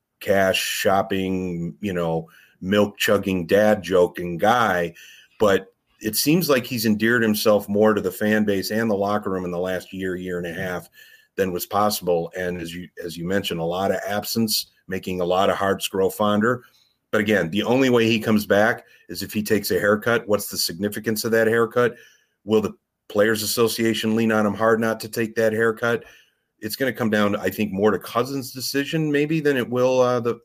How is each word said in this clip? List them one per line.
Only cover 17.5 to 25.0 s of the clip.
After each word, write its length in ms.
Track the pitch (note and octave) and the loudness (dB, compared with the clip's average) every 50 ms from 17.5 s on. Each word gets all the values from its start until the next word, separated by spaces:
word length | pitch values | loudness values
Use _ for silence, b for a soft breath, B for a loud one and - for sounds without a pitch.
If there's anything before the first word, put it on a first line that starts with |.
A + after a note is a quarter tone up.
the 120 | D#2+ G2+ G2 | -2 -2 0
only 280 | F#2+ A#2+ C3 C3+ C3 | 2 2 4 4 4
way 160 | B2 A#2+ A2+ | 4 4 4
he 140 | A2 A2+ A2 | 4 2 2
comes 260 | G#2+ A#2+ A2 G#2+ G#2 | 2 2 2 2 2
back 380 | F2+ G2+ G2+ G#2+ A#2 A#2+ - - b b b b b | 2 4 4 4 4 2 -2 -6 b b b b b
is 140 | - E2+ G2 | -12 -10 -8
if 100 | F#2+ - | -6 -6
he 100 | A2 G#2 | -4 -2
takes 280 | - A2+ G2+ G2+ - | 0 0 0 0 0
a 100 | G2+ F2 | 0 2
haircut. 480 | F2 G2+ G#2 G#2+ G#2 A#2 A#2 A#2 - - | 2 2 2 2 2 2 0 0 0 0
What's 200 | G#2 G2+ G#2 - | -2 -2 -2 -4
the 100 | - - | -6 -4
significance 640 | - - F2 E2 G2 G#2 G#2 A#2 G#2+ A#2 A2 G#2+ - | -4 -4 -4 -4 -4 -4 -4 -4 -4 -4 -4 -2 -2
of 60 | A#2 A2 | 0 2
that 140 | A2+ A2+ | 2 4
haircut? 500 | A2 A2+ A#2 A#2 A2+ - B2 B2 A#2+ A#2 B B B B B B B B B B | 4 2 2 2 0 2 0 0 0 0 B B B B B B B B B B
Will 160 | G2 A2 A2 | 0 2 2
the 140 | G2 F#2 - _ _ _ _ _ _ - | 2 0 -4 _ _ _ _ _ _ -4
Players 340 | - G2+ G2+ A2+ A2+ G#2 G#2 | 0 2 4 4 2 0 -2
Association 720 | G#2 - - A#2 A2 - - A2+ A2+ A2+ G#2+ - A2+ A2 | -2 0 2 2 2 2 0 0 0 0 0 0 0 0
lean 160 | A2+ A#2 A2 A2 | 2 2 2 2
on 140 | G#2+ G#2+ | 2 2
him 80 | G#2 G2 | 0 0
hard 260 | G2 A2 A2+ A2+ A2 | 0 2 2 2 2
not 200 | A#2 A2+ A2+ A2 | 2 0 -2 -4